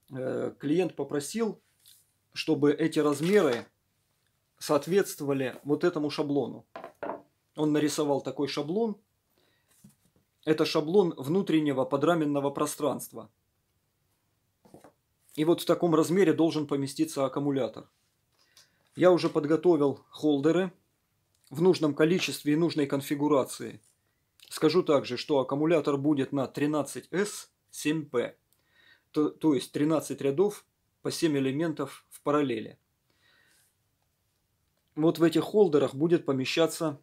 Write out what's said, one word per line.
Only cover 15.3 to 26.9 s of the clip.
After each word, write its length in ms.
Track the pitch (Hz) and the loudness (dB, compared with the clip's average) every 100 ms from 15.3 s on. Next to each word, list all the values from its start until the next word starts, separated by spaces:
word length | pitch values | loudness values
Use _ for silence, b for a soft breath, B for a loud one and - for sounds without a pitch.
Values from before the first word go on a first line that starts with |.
И 100 | - | -2
вот 160 | 156 165 | 2 2
в 60 | - | 2
таком 280 | 165 175 | 0 2
размере 380 | 160 139 180 175 | 2 2 4 4
должен 340 | 139 160 151 143 | 4 2 0 -2
поместиться 600 | 143 139 - 156 147 135 | -4 -4 -4 -4 -2 -4
аккумулятор. 640 | 143 143 135 110 - - _ _ _ _ _ b b b b b - | -2 -2 -2 -4 -8 -20 _ _ _ _ _ b b b b b 2
Я 160 | 175 | 4
уже 160 | 170 156 | 6 2
подготовил 720 | 160 147 156 180 160 143 123 _ | -2 0 2 4 4 2 -2 _
холдеры 640 | - 156 143 147 165 185 - _ _ _ _ _ _ - | -2 0 4 4 2 0 -6 _ _ _ _ _ _ -12
в 100 | 135 | 0
нужном 340 | 180 143 151 | 2 4 2
количестве 600 | 143 156 170 - 131 147 | 2 2 2 -2 -4 0
и 20 | 151 | 0
нужной 300 | 170 143 139 | 0 0 -2
конфигурации. 960 | 139 139 147 147 143 120 - 117 113 _ _ _ _ _ _ - | -2 -4 -2 0 2 0 -6 -12 -14 _ _ _ _ _ _ -16
Скажу 340 | - 156 180 | 0 2 2
также, 360 | 160 139 113 123 | 2 2 0 -6
что 220 | - 143 | 0 0
аккумулятор 580 | 127 143 156 165 147 143 | 0 0 2 2 2 0
будет 340 | 143 143 131 | 0 0 0
на 140 | 139 123 | -2 -4
тринадцать 600 | - 147 151 139 | -2 -2 -2 -4